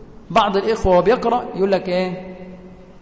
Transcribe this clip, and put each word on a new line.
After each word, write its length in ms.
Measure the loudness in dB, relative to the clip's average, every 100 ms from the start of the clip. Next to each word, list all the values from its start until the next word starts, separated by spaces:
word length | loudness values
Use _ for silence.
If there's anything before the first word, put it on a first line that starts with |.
| -20 -20 -2
بعض 280 | 2 2 2
الإخوة 400 | 0 0 4 4
وبيقرأ 480 | 4 2 0 -2 -2 -2
يقول 160 | 0
لك 180 | 0 0
إيه؟ 460 | -2 -2 -6 -12 -16 -18 -18 -20 -20 -20 -18